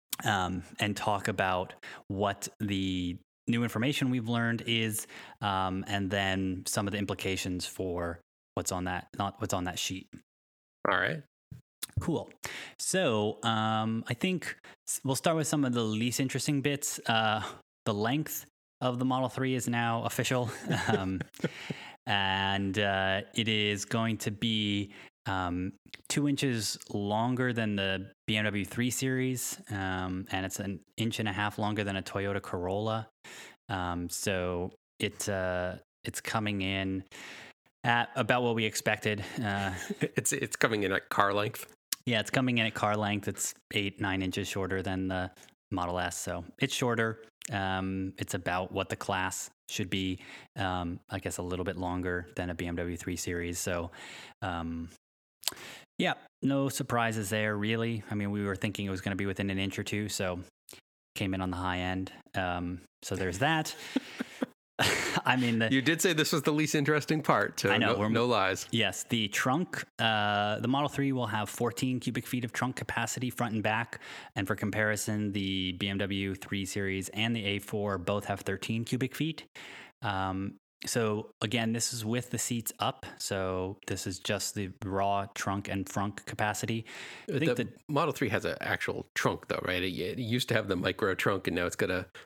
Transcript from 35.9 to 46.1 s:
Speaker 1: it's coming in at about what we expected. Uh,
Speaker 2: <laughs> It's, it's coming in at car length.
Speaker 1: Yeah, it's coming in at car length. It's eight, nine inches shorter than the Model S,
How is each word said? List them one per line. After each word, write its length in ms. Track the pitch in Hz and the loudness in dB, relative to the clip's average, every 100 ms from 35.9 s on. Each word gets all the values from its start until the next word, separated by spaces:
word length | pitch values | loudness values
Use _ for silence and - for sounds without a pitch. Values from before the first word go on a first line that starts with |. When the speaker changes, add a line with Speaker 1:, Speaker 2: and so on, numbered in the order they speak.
| _ | _
Speaker 1:
it's 180 | - - | -10 -6
coming 400 | - 113 104 101 | -2 0 0 0
in 420 | 95 98 95 95 - - - - - - _ _ 120 | 0 0 0 -2 -6 -14 -16 -16 -18 -20 _ _ 2
at 240 | 120 117 131 | 4 2 2
about 280 | 113 123 | 4 4
what 120 | 120 113 | 4 2
we 100 | 107 | 2
expected. 580 | - 110 107 107 104 - - | 0 2 2 2 0 -2 -4
Uh, 280 | 107 101 98 92 - | -2 0 0 -2 -6
Speaker 2:
<laughs> 100 | - - - | -2 -2 0
It's, 180 | - | 0
it's 220 | 139 113 - | 0 -2 4
coming 280 | 127 107 | 4 4
in 80 | 95 | 2
at 180 | 95 - | 2 2
car 240 | - 101 | 4 4
length. 340 | 101 107 - - - _ - 123 | 4 0 -4 -12 -18 _ -6 0
Speaker 1:
Yeah, 140 | 113 | 0
it's 100 | 101 | 2
coming 280 | 135 127 120 | 2 2 4
in 80 | 110 | 2
at 80 | |
car 240 | - 107 107 | 2 0 2
length. 300 | 104 104 101 | 2 0 -2
It's 260 | 98 - - - | -4 -6 -8 -4
eight, 280 | 107 98 - | -2 -2 -2
nine 200 | 98 95 | -2 0
inches 260 | 92 104 95 | 0 -2 -2
shorter 340 | 98 92 95 | -2 -2 -2
than 260 | 95 95 92 | -2 -2 -2
the 240 | 92 92 - - _ - | -2 -4 -8 -20 _ -6
Model 280 | 92 87 90 | -2 0 0
S, 180 | 87 | -2